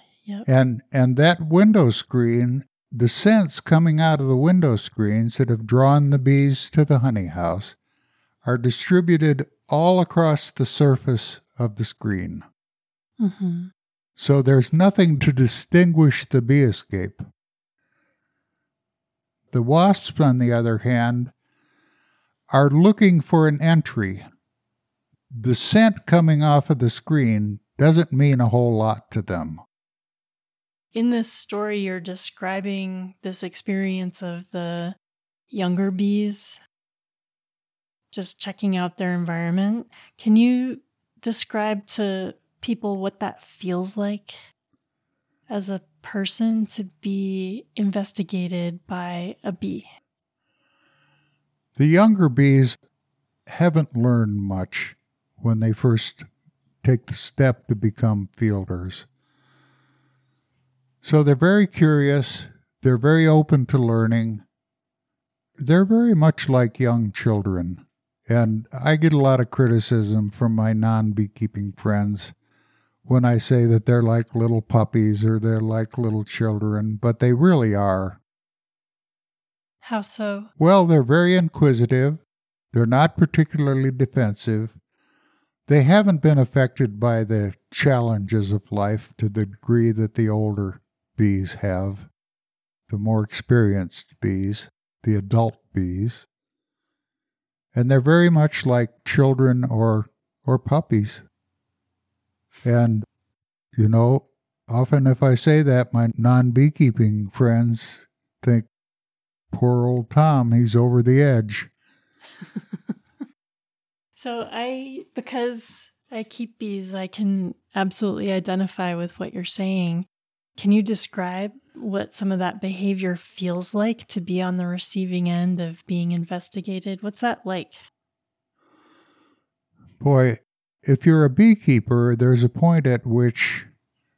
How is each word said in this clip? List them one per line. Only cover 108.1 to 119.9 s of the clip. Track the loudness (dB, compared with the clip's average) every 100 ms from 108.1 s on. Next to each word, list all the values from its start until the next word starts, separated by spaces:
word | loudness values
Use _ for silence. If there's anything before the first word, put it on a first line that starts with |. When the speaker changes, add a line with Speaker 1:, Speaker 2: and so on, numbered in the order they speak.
| _ _ _
Speaker 2:
think, | 0 0 0 _ _ _ _ _ _ _ _
"Poor | -4 0 0 0
old | -2 -2
Tom, | 2 2 2 2
he's | 2 2 2
over | 2 2
the | 2 4
edge." | 4 2 -2 -8 -12
Speaker 1:
<laughs> | _ _ _ _ _ -20 -20 -18 -16 -14 -14 -14 -14 _ _ -20 _ _ _ _ _ _ _ _
So | -18 -12 -10 -10
I, | -10 -10 -10 -12 -16 -16 -14
because | -10 -6 -6 -6 -10 -10 -14 _ _
I | -14
keep | -14 -12 -14 _
bees, | -12 -10 -10
I | -10 -12
can | -6 -4 -2 -6 -10 _
absolutely | -6 -4 -2 -4 -4 -4
identify | -4 -4 -4 -4 -6 -6
with | -6 -8 -10
what | -12
you're | -10
saying. | -8 -6 -4 -4 -2